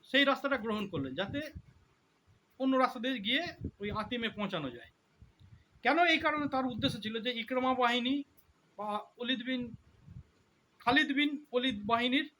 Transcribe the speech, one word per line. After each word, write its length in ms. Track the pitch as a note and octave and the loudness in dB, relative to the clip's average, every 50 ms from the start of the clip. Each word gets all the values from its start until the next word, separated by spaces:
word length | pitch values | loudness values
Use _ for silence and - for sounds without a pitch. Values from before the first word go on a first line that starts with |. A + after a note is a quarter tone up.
| _ | _
সেই 200 | - - C4+ C#4+ | 2 2 4 4
রাস্তাটা 340 | C#4 C4 C4 - C#4 C#4 | 4 2 0 0 -2 -2
গ্রহণ 300 | B3 G#3 A#3 G#3+ G#3+ G3+ | -2 -2 -4 -4 -4 -4
করলেন, 280 | - F3 D3 C3+ C3 C3 | -4 -4 -6 -6 -4 -4
যাতে 260 | D3+ G3 G3+ - C#4+ D#4 C#4+ - - - - _ _ _ _ _ _ _ _ _ _ _ _ _ _ _ _ _ - | -6 -6 -4 -4 -8 -8 -8 -12 -16 -18 -20 _ _ _ _ _ _ _ _ _ _ _ _ _ _ _ _ _ -2
অন্য 180 | C4 C4+ C4 | 0 2 4
রাস্তা 220 | B3+ B3+ A#3+ - B3 | 4 4 4 2 -4
দিয়ে 200 | A3+ C4 C4+ A#3 | -4 -2 -2 -2
গিয়ে 240 | F#3+ G#3+ B3+ D4+ E4+ E4+ E4+ E4+ - - _ _ | 0 0 0 0 0 -4 -8 -8 -10 -10 _ _
ওই 120 | G3+ G#3 | -6 -4
আতিমে 380 | G#3 G#3+ G#3 G#3 B3 A#3+ A3+ G#3+ | -4 -4 -4 -4 -4 -4 -4 -4
পৌঁছানো 400 | G3+ G#3 G3+ F#3 F#3 E3 D3 C3 | -4 -4 -4 -4 -2 -4 -4 -6
যায়, 220 | A#2+ A#2+ - - _ _ _ _ _ _ - - _ _ - - - - _ _ _ _ - | -8 -10 -18 -20 _ _ _ _ _ _ -20 -20 _ _ -20 -20 -20 -20 _ _ _ _ 2
কেন? 220 | A#3 C#4+ E4+ F4 | 2 4 6 6
এই 120 | E4+ D#4+ | 6 4
কারণে 300 | - D#4+ D#4 D4+ D4+ D4 | 4 4 2 2 2 -2
তার 180 | C4+ C#4 C4 B3+ | 0 -2 -2 -2
উদ্দেশ্য 360 | B3+ A#3+ G#3 B3+ C4 - A3 | -2 -2 0 0 -2 -2 -2
ছিল 180 | G3+ A3 A3 A3+ | -6 -6 -6 -4
যে 200 | G#3+ B3 A#3+ A#3 | -4 -4 -4 -4
ইকরামা 340 | A3 - C4 B3+ B3+ C4 C4 | -4 -2 -2 0 2 2 2
বাহিনী 500 | B3 B3 A#3 A#3+ B3 A#3+ B3+ C#4 C#4+ C#4 _ _ - _ _ _ _ _ _ _ | 4 4 4 4 2 2 0 0 0 -2 _ _ -20 _ _ _ _ _ _ _
বা 280 | - G#3 G#3+ G#3 G#3+ - - _ | -10 -6 -4 -4 -6 -6 -10 _
ওলিদ 260 | - A#3+ A#3 C4 G#3+ A3+ | -8 -4 -2 -2 -2 -2
বিন, 320 | B3+ C4 B3 B3 A#3 A#3 - _ - _ _ - - - - - _ _ _ _ _ _ _ _ _ _ _ | -4 -4 -4 -4 -8 -12 -18 _ -20 _ _ -20 -18 -18 -18 -18 _ _ _ _ _ _ _ _ _ _ _
খালিদ 320 | - A#3+ B3+ D4+ D#4 - | 0 4 4 4 4 4
বিন 340 | C#4 C#4 D4 D4 D4 - - _ | 2 2 2 2 0 -4 -10 _
ওলিদ 340 | - B3 B3 C4+ A3+ G3+ G#3 | -2 0 0 0 -2 -2 0
বাহিনীর 440 | G#3 A3+ A#3 B3 B3+ B3+ D4 D#4 D4+ _ | 0 2 2 2 2 2 0 0 -2 _